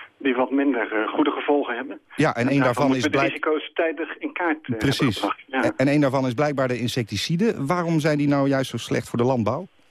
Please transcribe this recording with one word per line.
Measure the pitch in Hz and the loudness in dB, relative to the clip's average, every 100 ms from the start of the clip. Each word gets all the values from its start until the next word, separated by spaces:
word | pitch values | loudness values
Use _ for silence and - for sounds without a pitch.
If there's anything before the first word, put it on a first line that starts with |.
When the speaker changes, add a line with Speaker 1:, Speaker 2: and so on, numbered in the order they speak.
| - _ | -18 _
Speaker 1:
die | 139 123 | -2 0
wat | 127 | 0
minder, | 139 143 120 104 | 2 2 0 -2
eh, | 110 107 | -2 -2
goede | - 147 | 0 0
gevolgen | - - 147 139 117 | 0 0 0 0 -6
hebben. | 135 - - - | -8 -12 -8 0
Speaker 2:
Ja, | 147 - | 0 2
en | |
Speaker 1:
En | 123 | 2
Speaker 2:
één | 139 | 2
Speaker 1:
daarvan | |
Speaker 2:
daarvan | 127 120 139 | 2 2 2
Speaker 1:
moeten | 131 | 2
Speaker 2:
is | |
Speaker 1:
we | 143 | 2
de | 139 | 2
Speaker 2:
blijk- | 139 | 0
Speaker 1:
risico's | - 156 156 - | 0 -2 -2 -2
tijdig | - 165 156 160 - | -2 -2 -2 -8 -8
in | 156 | -8
kaart, | - 175 156 | -4 -2 -2
eh, | |
hebben | - 113 | -4 -2
Speaker 2:
Precies. | 139 135 139 98 | 0 2 0 0
Speaker 1:
gebracht. | 101 - - | -4 -6 -4
Ja. | 131 | -2
Speaker 2:
En, | 143 - | 0 0
en | 135 | 2
één | 147 | 4
daarvan | 143 135 131 | 2 2 0
is | |
blijkbaar | 117 151 135 131 | 0 0 0 -2
de | 123 | 0
insecticiden. | 120 - 113 101 - 170 226 - 139 | -2 -2 -4 -4 -2 0 0 0 0
Waarom | 180 170 165 | 0 2 2
zijn | 156 151 | 2 2
die | 143 | 2
nou | 143 139 | 2 2
juist | 135 131 | 2 0
zo | 117 | -6
slecht | - 131 - | -4 -4 -2
voor | 123 | 0
de | 120 | 2
landbouw? | 127 101 135 196 _ _ | 2 0 -2 -6 _ _